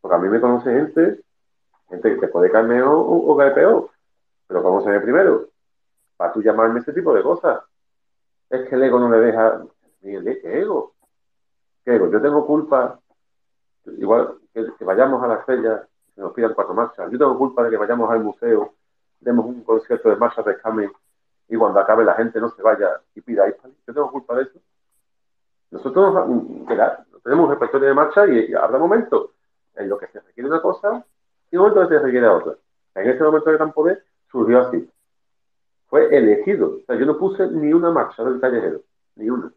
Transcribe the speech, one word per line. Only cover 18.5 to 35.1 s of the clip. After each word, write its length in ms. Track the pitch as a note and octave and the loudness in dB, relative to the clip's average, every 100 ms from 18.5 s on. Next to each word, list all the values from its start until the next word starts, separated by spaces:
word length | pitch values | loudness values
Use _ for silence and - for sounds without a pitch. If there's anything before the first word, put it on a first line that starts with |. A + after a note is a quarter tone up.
| A2 G#2 _ _ _ _ _ | 0 -2 _ _ _ _ _
demos 260 | B2+ A#2+ A2+ | -2 -2 -2
un 160 | B2 | -8
concierto 480 | A2+ A2 - A#2 A2+ | -2 -2 0 -2 0
de 60 | G#2 | 2
marchas 280 | A#2 - | 0 -2
de 80 | G#2+ | -4
Escame 380 | F#2+ A2 A2 G2+ - _ _ _ _ _ | -4 -4 -4 -6 -8 _ _ _ _ _
y 80 | A2+ | -2
cuando 220 | G#2+ G2 | 0 2
acabe 240 | G2 A2 | 2 4
la 100 | G#2+ | 2
gente 260 | A2 A#2 A2 | 2 -2 -4
no 100 | A2+ | -8
se 120 | - | -2
vaya 380 | G#2 G#2 G2 - _ | 0 2 0 -4 _
y 60 | - | -20
pida 280 | - A2 G2 | -8 0 0
Hispali. 260 | - B2+ _ - | 0 -16 _ -12
Yo 80 | |
tengo 160 | B2+ C#3 | -6 -6
culpa 240 | C3+ B2+ A#2+ | -6 -6 -6
de 60 | |
eso. 140 | C3+ _ _ _ _ _ _ _ _ _ _ _ _ | -6 _ _ _ _ _ _ _ _ _ _ _ _
Nosotros, 580 | - C3+ C3 G3 F#3 - | -12 -6 2 2 2 0
mm, 400 | B2 - - - | -2 -4 -16 -6
mira, 360 | A2 - - _ _ | 0 0 0 _ _
tenemos 240 | A#2 D3 E3 | -2 2 2
un 40 | |
repertorio 360 | C#3+ - C3+ C#3 | 0 -2 0 2
de 60 | |
marcha 320 | C#3 D3+ G3+ G3+ | 2 2 4 4
y, 240 | B2 - | 4 0
y 40 | |
habrá 240 | - - B2+ | 0 0 0
momentos 520 | E3+ A3 - - - _ _ _ _ | 2 0 0 -4 -4 _ _ _ _
en 140 | - G2 | -12 -8
los 100 | G2+ | -8
que 100 | - | -10
se 120 | G#2 | -20
requiere 280 | _ - C3 | _ -12 -6
una 100 | E3 | -2
cosa 440 | F3+ F#3 G3+ A#3+ - _ _ _ _ | -2 -2 -4 -6 -10 _ _ _ _
y 60 | E3+ | 2
momentos 280 | G3+ G#3 | 4 4
en 40 | F3 | 4
que 60 | D#3 | 2
se 60 | |
requiere 260 | C3 B2 A#2+ | 2 4 4
otra. 260 | F2 E2 C2 _ _ _ | 4 0 -12 _ _ _
En 140 | - G2+ | -6 -2
ese 140 | B2+ | 2
momento 280 | D#3 D#3 D#3 | 2 2 2
de 60 | D#3 | 0
Gran 160 | D#3 | 0
Poder 320 | D3+ D#3+ F#3+ _ _ _ | 0 -2 -2 _ _ _
surgió 300 | B2+ A2 A#2+ | -4 2 4
así. 300 | B2+ - - _ _ | 2 -4 -8 _ _